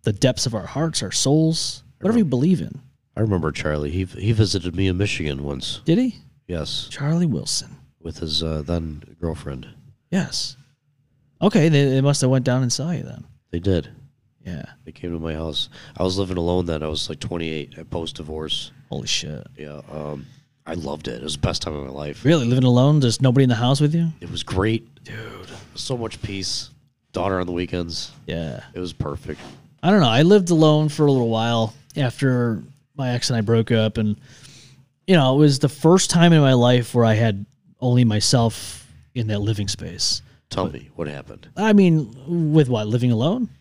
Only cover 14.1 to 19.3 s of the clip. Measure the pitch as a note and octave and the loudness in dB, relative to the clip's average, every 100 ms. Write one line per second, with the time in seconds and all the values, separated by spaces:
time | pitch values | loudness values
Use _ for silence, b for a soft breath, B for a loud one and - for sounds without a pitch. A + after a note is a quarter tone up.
14.1 | _ _ _ - E2 - - D#2 D#2+ F2 | _ _ _ -14 -14 -14 -18 -20 -12 -8
15.1 | E2+ E2 D#2 D#2+ D2 - B B - F#2 | -6 -6 -6 -6 -6 -10 B B -4 -2
16.1 | F#2 F#2+ F2+ E2+ F2+ E2+ D#2 D#2 D#2 - | -2 -4 -2 0 0 0 -4 -4 -6 -8
17.1 | D#2 - E2+ E2 D#2+ C#2+ - D#2+ F2 E2 | -8 -8 -6 -6 -8 -10 -16 -12 -10 -10
18.1 | - D2+ D#2 D#2 - - - _ - - | -12 -12 -10 -6 -8 -8 -20 _ -10 -6
19.1 | - D2 | -6 -6